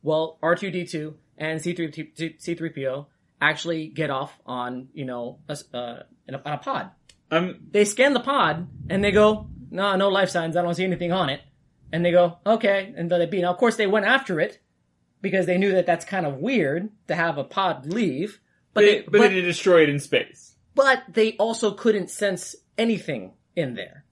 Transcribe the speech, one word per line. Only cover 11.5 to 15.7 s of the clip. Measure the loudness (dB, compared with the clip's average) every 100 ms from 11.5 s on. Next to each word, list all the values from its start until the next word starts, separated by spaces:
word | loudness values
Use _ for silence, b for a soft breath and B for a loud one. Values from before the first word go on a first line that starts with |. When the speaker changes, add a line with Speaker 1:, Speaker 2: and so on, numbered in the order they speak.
| _ _ _ -8
Speaker 1:
And | -2
they | 4
go, | 4 4 0
"Okay." | 0 2 2 0 -2 -8
And | -2
let | 0
it | 0
be. | 0
Now, | -2
of | 2
course, | 0 2
they | 2
went | 2
after | 2 0 0 -2
it | -2 -4 _ _ _ _ _ _
because | -2 0 2
they | 2
knew | 2